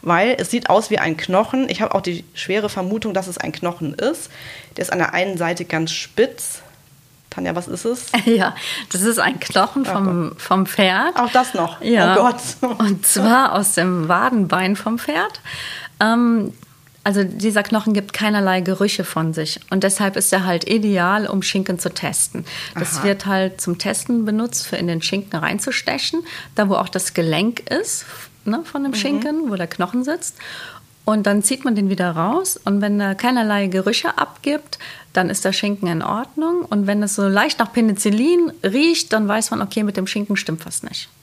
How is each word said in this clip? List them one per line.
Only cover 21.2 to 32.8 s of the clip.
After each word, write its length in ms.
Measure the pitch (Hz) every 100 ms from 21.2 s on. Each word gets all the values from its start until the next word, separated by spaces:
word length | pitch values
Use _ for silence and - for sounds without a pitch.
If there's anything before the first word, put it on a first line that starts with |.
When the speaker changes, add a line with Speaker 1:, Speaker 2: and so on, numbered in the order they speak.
| 208
Speaker 2:
um 140 | 196
Schinken 360 | 180 196 190 180
zu 100 | 175
testen. 560 | - 151 151 - - - - - -
Das 240 | 170 156
Speaker 1:
Aha. 40 |
Speaker 2:
wird 220 | 202 196 196
halt 340 | 190 190 190
zum 180 | - 175
Testen 440 | 196 214 - 240 214
benutzt, 400 | 214 233 - -
für 100 | -
in 100 | 175
den 140 | 165
Schinken 340 | - 196 196 160
reinzustechen, 840 | 160 208 - 247 - 277 - 330 339 - - -
da 140 | 202
wo 60 | 185
auch 120 | 190
das 260 | 185 -
Gelenk 480 | - 165 151 214 233 -
ist, 360 | 320 440 - - - - - -
ne, 160 | 226
von 200 | 330 285
dem 80 | 277
Speaker 1:
Mhm. 40 | 220
Speaker 2:
Schinken, 540 | 208 190 262 311 294
wo 40 | 196
der 120 | 170
Knochen 380 | - 180 247 254
sitzt. 300 | 339 - - - - - - - _
Und 200 | - 214 202
dann 160 | 202
zieht 220 | - 262 269
man 100 | 208
den 140 | 196
wieder 220 | 185 180
raus. 460 | 165 175 311 381 -
Und 160 | -
wenn 180 | 202